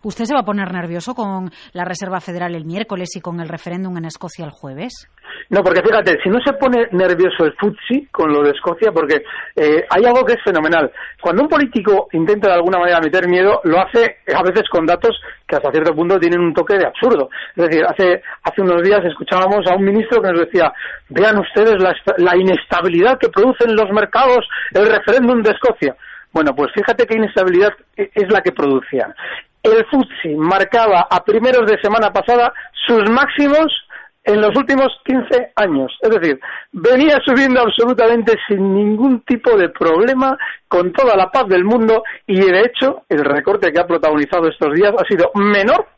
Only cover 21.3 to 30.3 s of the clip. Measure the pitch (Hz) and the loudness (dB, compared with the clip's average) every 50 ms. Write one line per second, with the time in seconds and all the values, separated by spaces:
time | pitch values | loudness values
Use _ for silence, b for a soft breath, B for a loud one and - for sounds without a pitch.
21.3 | 214 202 180 - - 208 214 226 214 185 185 185 175 - - 196 208 180 175 180 | 2 0 -2 -2 0 2 2 4 4 2 2 0 0 -2 -4 -4 0 2 2 2
22.3 | 175 185 190 185 185 165 - _ 185 175 175 190 170 170 185 247 262 262 - 233 | 2 2 2 2 0 0 -2 _ -4 -2 -2 0 0 2 4 2 2 2 0 -2
23.3 | - 190 214 262 254 - 240 233 220 214 220 190 202 214 208 202 - 220 262 262 | 2 2 2 2 2 2 0 2 2 0 0 0 0 -2 -2 -2 0 0 2 2
24.3 | 247 247 - B B B B B - 185 208 220 214 202 - - 208 269 247 233 | 2 2 0 B B B B B 0 2 2 2 2 0 0 2 2 2 4 2
25.3 | 254 233 208 220 202 - - 165 135 - 147 139 - B B B B B B B | 2 2 2 0 -2 2 0 -2 0 0 -4 -4 -4 B B B B B B B
26.3 | _ 165 156 147 - 233 220 226 - - 202 - 226 - 240 - 220 220 220 208 | _ -2 -2 0 0 -2 -4 -2 -2 -2 -2 0 0 0 0 0 0 -2 -2 0
27.3 | - 208 185 185 180 175 202 208 - _ _ _ _ - 202 196 _ 214 202 185 | 0 0 0 2 4 4 4 2 0 _ _ _ _ -8 -8 -4 _ -2 0 2
28.3 | 214 190 - 185 180 - 147 139 135 131 127 - - 127 113 - - B B B | 0 0 0 -2 -2 0 0 0 0 0 -2 -4 -4 -4 -4 -6 -8 B B B
29.3 | B B B B _ _ - 220 226 226 220 - - 269 254 - - - - 165 | B B B B _ _ 0 2 2 2 2 2 0 0 0 -2 -6 -10 -6 -6